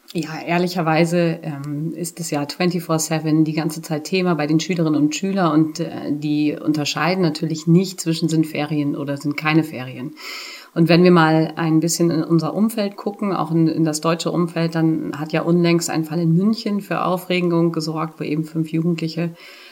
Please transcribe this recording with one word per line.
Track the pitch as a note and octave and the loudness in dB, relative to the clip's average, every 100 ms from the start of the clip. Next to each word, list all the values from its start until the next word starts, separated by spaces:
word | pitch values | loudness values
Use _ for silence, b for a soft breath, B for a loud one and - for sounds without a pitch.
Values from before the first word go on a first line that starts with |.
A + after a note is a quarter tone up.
| - | -10
Ja, | F3 D#3 D#3 C3 | -8 -6 -8 -4
ehrlicherweise, | F3 F3+ F3+ D#3+ D#3 E3+ F3 E3+ D#3+ | 0 0 0 0 4 4 4 2 0
ähm, | D#3+ C#3 D3 D3 D#3+ - | -6 -8 -6 -4 -6 -6
ist | F3 - | -8 -8
es | E3 | -6
ja | D3 C#3+ | -4 -4
twenty-four | - F3+ E3+ E3 D#3+ | -2 0 0 -2 -2
seven | D#3+ D#3 D#3 D#3 D#3 | 0 -2 2 2 2
die | |
ganze | D#3 D#3+ D#3+ | 2 -4 -4
Zeit | - D#3 | -6 -6
Thema | D#3 F#3+ F3+ E3 | -2 0 2 0
bei | D3 | 2
den | D#3 | 0
Schülerinnen | - F3+ D#3+ D#3 | 0 0 2 2
und | D3 - | 2 0
Schülern | F#3+ G3 F3 | -2 0 2
und, | D3+ D#3 D#3 | 4 2 0
äh, | D#3+ - - | -6 -6 -6
die | D3 D3 D3 D3+ - | -4 0 0 0 -2
unterscheiden | - D3+ C#3+ D3 D#3 F#3+ | -2 -2 0 0 0 2
natürlich | E3+ - D#3+ D#3 E3+ | 0 0 -4 -4 4
nicht | E3+ F#3+ - | 4 4 -4
zwischen | E3 E3 E3 | -2 0 0
sind | D#3+ D#3 | 2 0
Ferien | C#3 D3 D3+ C#3+ D3 | -2 -2 -2 -2 -2
oder | C#3+ C#3 | -4 -4
sind | D3 C#3+ | -4 -2
keine | D#3 D#3+ | 2 2
Ferien. | D#3 A2+ B2+ B2+ B2 B B B B B B - | 2 -4 -10 -10 -12 B B B B B B 0
Und | E3 | 4
wenn | E3+ | 6
wir | F3+ | 6
mal | F3 D#3+ D#3+ D#3+ - | 6 6 4 0 -2
ein | E3 D#3+ | 0 2
bisschen | E3 - E3+ | 2 0 0
in | D#3+ | 0
unser | - E3 D3+ | 2 2 2
Umfeld | F#3 A3 A3 G3+ G3+ | 0 0 0 -4 -4
gucken, | - G#3 G3+ | -8 -4 -4
auch | F3+ D#3 | -2 0
in, | E3 D#3+ | 2 2
in | D#3 D#3+ | 2 0
das | D3+ | 0
deutsche | E3 E3 E3 | -2 -2 -2
Umfeld, | D#3+ F3 E3 E3 E3 | -2 -2 0 -2 2
dann | D#3+ D#3+ - - | 0 0 -4 -8
hat | D#3 | -4
ja | D#3+ | -2
unlängst | E3+ F3 E3+ E3+ E3 | 2 4 4 2 2
ein | D#3 | -2
Fall | D#3 D#3+ | -2 0
in | E3 | 2
München | E3 G3+ A3 G#3+ G3+ | 4 4 0 -2 -4
für | G3 E3+ E3+ | -4 -2 -2
Aufregung | F3+ F#3 F3+ F3 E3+ E3+ | -2 -2 0 2 2 2
gesorgt, | E3 D#3 D#3 E3 - | 0 -4 -4 -6 -6
wo | |
eben | B2+ D3+ | -4 -4
fünf | D#3+ E3 D#3+ | -4 -4 -2
Jugendliche, | D#3+ E3 E3 E3 D#3+ E3+ E3+ B B B | 0 0 0 -4 -4 -6 -6 B B B